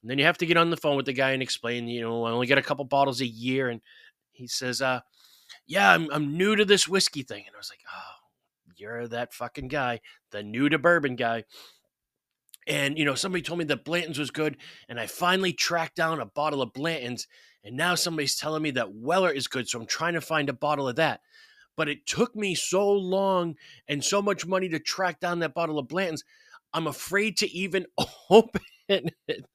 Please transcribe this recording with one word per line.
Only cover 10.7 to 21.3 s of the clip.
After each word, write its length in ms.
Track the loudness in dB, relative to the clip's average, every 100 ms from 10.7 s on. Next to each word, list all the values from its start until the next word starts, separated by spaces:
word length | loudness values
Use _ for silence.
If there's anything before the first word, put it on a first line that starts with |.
| 4
bourbon 380 | 4 4 2 -2
guy." 280 | -2 -2 -8 -20 -20 _ _ _ _ _ _ _ _ -14 -4
And, 320 | 0 0 0
you 60 | 0
know, 80 |
somebody 280 | 0 -2 -4
told 160 | -4 -4
me 60 |
that 200 | -2 -2
Blanton's 340 | 0 -2 -2 -6
was 120 | -6
good, 280 | -2 -2 -4 -18 -20 -12
and 120 | -8
I 60 | -8
finally 460 | 0 2 2 0
tracked 440 | 0 0 0 -2 0
down 240 | 0 0
a 60 | -4
bottle 340 | -2 0 0
of 140 | -4
Blanton's, 520 | -2 -4 -4 -6 -8 -12 -18 -20 _
and 100 | -12
now 200 | -2 0
somebody's 420 | 2 0 -2 -2 -2
telling 260 | -2 -2
me 80 | -2
that 220 | -2 -4
Weller 360 | -4 0 2 2
is 180 | 0 -4
good, 200 | -6 -6
so 120 | -8
I'm 60 | -6
trying 280 | -2 -2
to 60 | -2
find 280 | 0 0 0
a 40 |
bottle 320 | 0 0 0 0
of 100 | 2
that. 240 | 0 0 _